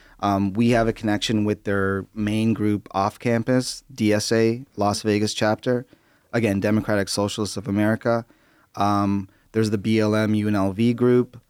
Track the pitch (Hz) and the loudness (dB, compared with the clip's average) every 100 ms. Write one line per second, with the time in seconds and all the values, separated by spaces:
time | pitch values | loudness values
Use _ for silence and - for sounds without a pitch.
0 | - - 101 98 98 101 117 120 113 110 | -20 -4 0 0 0 0 2 2 2 -2
1 | 110 104 - 110 104 101 104 101 98 98 | -2 -2 0 0 0 -2 -4 -2 -2 -4
2 | - 107 104 110 113 107 104 101 - 95 | -6 -6 -4 0 0 0 0 -2 -2 -2
3 | 101 - 123 117 117 127 123 - - 131 | -2 -2 -2 0 0 0 -2 -8 -12 -2
4 | 107 104 - 113 113 120 135 - 101 101 | 2 2 2 2 2 0 -6 -2 -2 0
5 | 107 104 107 - 107 110 127 123 123 - | 0 0 0 0 -2 0 -2 -2 -4 -18
6 | _ _ _ 120 110 98 104 107 101 104 | _ _ _ -2 0 0 0 0 0 -2
7 | 95 - 101 - 101 101 98 101 107 110 | -2 -2 -2 -2 -6 -6 -4 0 0 0
8 | 120 117 117 _ _ _ _ - 101 101 | 0 -2 -4 _ _ _ _ -2 0 0
9 | 101 101 98 _ _ 110 110 107 110 110 | 0 -2 -4 _ _ -2 0 0 0 2
10 | 107 107 107 107 104 101 98 95 117 120 | 2 2 0 0 0 0 -2 0 0 2
11 | 123 123 123 - | 4 4 2 -6